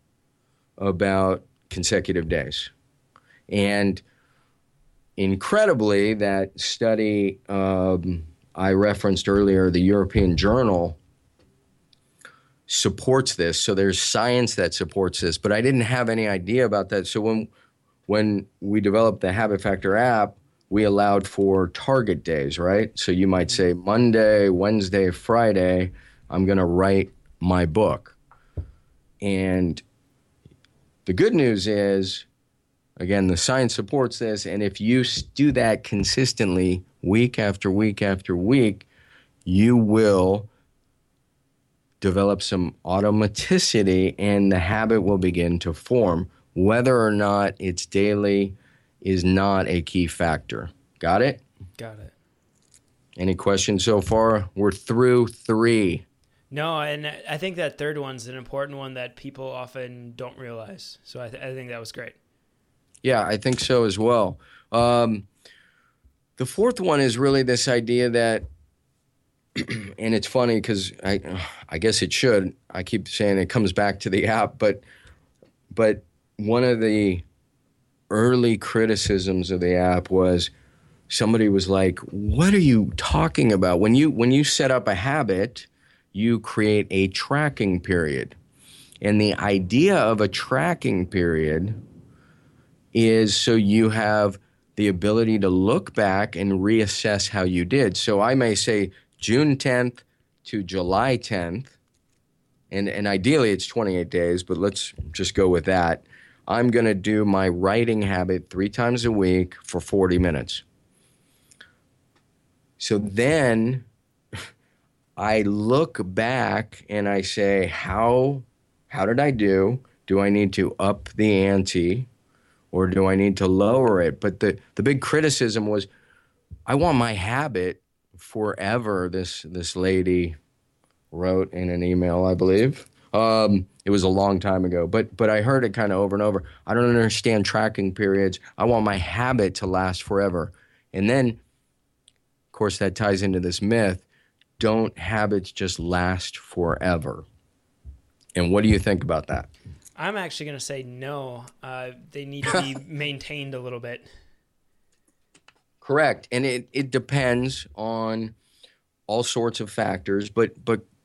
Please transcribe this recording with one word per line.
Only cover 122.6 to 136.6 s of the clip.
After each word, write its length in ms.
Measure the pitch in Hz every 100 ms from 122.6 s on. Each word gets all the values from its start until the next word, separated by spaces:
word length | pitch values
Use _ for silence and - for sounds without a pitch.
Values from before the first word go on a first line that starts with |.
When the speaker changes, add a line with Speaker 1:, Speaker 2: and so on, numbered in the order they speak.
| _
Speaker 1:
or 160 | 87 92
do 200 | 95 95
I 80 | 95
need 200 | 101 95
to 80 | 95
lower 540 | 92 101 127 113 95
it?" 200 | 82 -
But 200 | 104 82
the, 180 | 104 92 - -
the 60 |
big 180 | 120 139
criticism 640 | - 151 156 - 117 110 104
was, 220 | 104 98 _ _ _ _ _ _ - -
"I 80 |
want 240 | 139 175 131
my 160 | 117
habit 680 | 101 95 131 151 95 90 - _ _ _ 95
forever," 920 | - 110 107 - 98 120 107 95 90
this, 320 | 92 90 - 78
this 260 | 87 85
lady 640 | 90 92 92 90 90 85 76 _ _ _ _ _ _ _
wrote 420 | 82 92 92 92
in 180 | 87 90
an 120 | 87
email, 420 | 90 90 90 87
I 100 | 92
believe. 520 | 87 92 98 131 - - _ _
Um, 520 | 104 113 110 107 98 95 _ 98
it 40 |
was 120 | 101
a 60 | 92
long 320 | 95 98 92
time 240 | 98 95 90
ago, 200 | 87 85
but, 300 | 113 110 -
but 140 | 107
I 100 | 107
heard 240 | 113 135
it 80 | 113
kinda 220 | 107 104
over 200 | 95 101
and 80 | 101
over. 200 | 104 92 - -